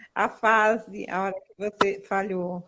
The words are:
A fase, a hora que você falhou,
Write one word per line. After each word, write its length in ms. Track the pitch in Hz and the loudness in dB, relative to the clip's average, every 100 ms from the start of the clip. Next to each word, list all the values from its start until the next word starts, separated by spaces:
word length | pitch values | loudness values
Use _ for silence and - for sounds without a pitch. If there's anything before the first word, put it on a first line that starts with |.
| - | -10
A 140 | - 220 | -2 -2
fase, 800 | - 220 220 214 226 185 202 - | 0 4 6 4 2 -4 -12 -6
a 140 | 180 | -4
hora 180 | 196 190 | -4 -6
que 140 | - - | -12 -8
você 440 | 208 - 196 - | -6 0 0 -2
falhou, 600 | - 196 202 185 180 180 | -4 -2 -2 -4 -4 -6